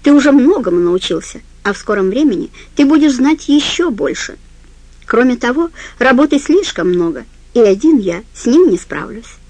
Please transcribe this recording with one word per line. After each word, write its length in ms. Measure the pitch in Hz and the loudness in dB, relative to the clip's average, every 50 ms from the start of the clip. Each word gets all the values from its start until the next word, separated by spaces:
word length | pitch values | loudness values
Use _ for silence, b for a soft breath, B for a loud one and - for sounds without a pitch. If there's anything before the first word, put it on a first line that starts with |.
«Ты 100 | - 294 | 4 4
уже 200 | 285 294 254 294 | 4 4 4 4
многому 480 | 277 285 247 302 403 359 226 185 175 175 | 4 4 4 4 2 0 -2 -2 -2 0
научился, 600 | 175 175 165 190 - - 180 160 - - - - - - - - | 0 0 -2 -2 -4 -4 -6 -6 -8 -12 -18 -20 -20 -20 -20 -8
а 100 | - 202 | -8 -8
в 60 | 202 - | -8 -6
скором 320 | - - 208 202 190 190 | -6 -4 -2 -2 -2 -2
времени 400 | 202 262 311 285 202 160 - - B B B B - | 0 0 0 0 0 -2 -6 -10 B B B B 0
ты 100 | - 285 | 0 2
будешь 300 | 269 311 302 302 302 262 | 4 4 4 4 2 2
знать 340 | 247 262 285 320 311 - - | 2 0 0 0 -2 0 0
ещё 440 | 285 294 285 - - - 349 339 | 0 0 0 -2 -4 -4 -4 -4
больше. 440 | 226 196 151 135 - - - - - - - - - - - - - - - - - - - | -2 -4 -4 -6 -6 -6 -10 -14 -14 -20 -20 -20 -20 -20 -20 -20 -20 -20 -20 -20 -20 -20 -8
Кроме 300 | - - 220 247 262 247 | -2 0 2 2 2 0
того, 340 | 233 - 240 254 302 339 339 B B B B B B | -2 -4 -4 -2 -2 -2 -4 B B B B B B
работы 400 | 247 262 254 247 294 285 294 277 | 0 2 4 2 2 2 2 -2
слишком 480 | - - 311 392 381 - - - - 185 | 0 2 0 0 0 -2 -6 -4 -2 -2
много, 360 | 180 175 165 170 156 131 113 - - - - - - | 0 0 -2 -4 -6 -8 -14 -18 -20 -20 -20 -4 0
и 60 | 247 | 2
один 380 | 226 202 190 196 294 320 320 254 | 2 4 2 2 2 2 2 2
я 260 | 196 185 170 175 - - - | 0 -2 -6 -8 -12 -16 -20
с 120 | - - | -6 -2
ним 240 | 233 247 330 370 302 | 2 4 4 4 4
не 60 | 185 | 2
справлюсь». 600 | 180 - - - 147 - - 214 220 233 - - - - | -2 -4 -8 -10 -10 -8 -10 -14 -18 -18 -20 -20 -20 -20